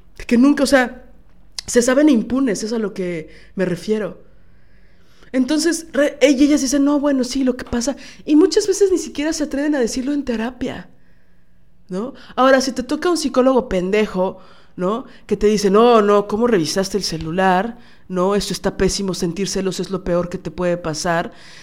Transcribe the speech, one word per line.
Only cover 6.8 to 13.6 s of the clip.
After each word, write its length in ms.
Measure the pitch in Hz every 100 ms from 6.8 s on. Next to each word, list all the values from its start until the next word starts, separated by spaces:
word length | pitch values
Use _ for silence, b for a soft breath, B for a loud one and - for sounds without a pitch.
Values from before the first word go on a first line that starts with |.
"No, 160 | 277 294
bueno, 240 | 285 269
sí, 200 | 240 269
lo 120 | 254 247
que 80 | -
pasa", 300 | 240 254 - B B -
y 100 | 302
muchas 320 | 381 427 403
veces 240 | 359 392
ni 60 | 359
siquiera 340 | - - 302
se 100 | 311
atreven 320 | 285 269 294 294
a 40 |
decirlo 320 | 226 269 254
en 120 | 294 269
terapia, 640 | 226 226 254 254 - - - - - - - - - - - -
¿no? 260 | 185 247 B B -
Ahora, 260 | 262 262
si 100 | 262
te 120 | 240
toca 260 | 247 302 359
un 80 | 330
psicólogo 520 | 269 262 254 254